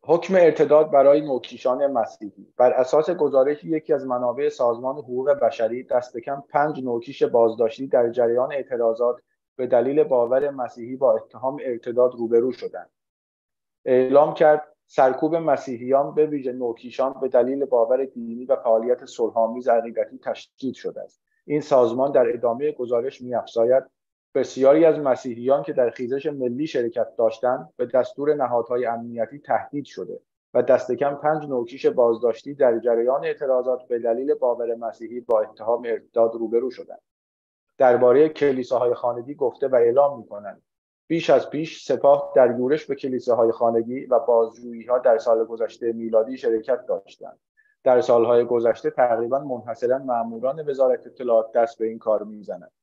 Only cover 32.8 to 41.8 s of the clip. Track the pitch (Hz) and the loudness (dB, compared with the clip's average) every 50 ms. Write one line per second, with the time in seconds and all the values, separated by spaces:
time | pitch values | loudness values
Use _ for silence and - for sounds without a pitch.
32.8 | 117 120 117 117 117 123 131 147 170 160 151 147 151 135 131 127 123 131 127 127 | 0 0 0 0 0 0 0 -2 -2 -6 -6 -6 -2 -2 0 0 0 -2 -4 -4
33.8 | - _ 123 117 117 117 113 123 131 143 151 147 135 123 120 120 120 117 117 117 | -4 _ -6 -4 -2 -2 -2 -2 -2 -2 -2 0 0 -2 -2 -2 -4 -6 -6 -6
34.8 | 117 113 - _ 117 107 120 123 120 - 117 107 107 - - _ 110 110 117 120 | -8 -12 -12 _ -16 -14 -12 -14 -2 0 0 0 0 -2 -8 _ -4 -2 -2 -2
35.8 | 123 117 113 104 _ _ _ 117 113 113 117 117 117 110 113 117 123 127 - - | -2 -6 -6 -6 _ _ _ 2 2 2 0 -4 -6 -2 -2 -2 -2 -2 -8 -10
36.8 | - - - - _ _ _ _ _ _ _ _ _ _ _ _ _ _ _ _ | -16 -18 -18 -20 _ _ _ _ _ _ _ _ _ _ _ _ _ _ _ _
37.8 | 139 127 120 117 127 123 123 135 156 156 156 - 143 143 135 127 123 - 131 117 | 4 4 4 6 6 6 6 6 4 4 2 0 0 0 0 -2 -4 -4 -2 0
38.8 | 123 120 120 - - 120 120 120 117 135 147 - 139 120 - _ - 135 131 123 | 0 0 -2 -2 -4 -6 -4 -6 -10 -12 -8 -4 -4 -4 -4 _ -4 0 2 4
39.8 | 117 117 120 139 143 143 139 123 107 - 104 101 104 98 - _ _ _ _ _ | 4 4 4 4 4 2 0 -6 -16 -16 -16 -14 -14 -16 -18 _ _ _ _ _
40.8 | _ _ _ _ _ _ 160 165 156 - 147 127 - - - 147 160 156 - - | _ _ _ _ _ _ -4 -2 2 4 2 2 2 -2 -6 -8 -8 -8 -10 -16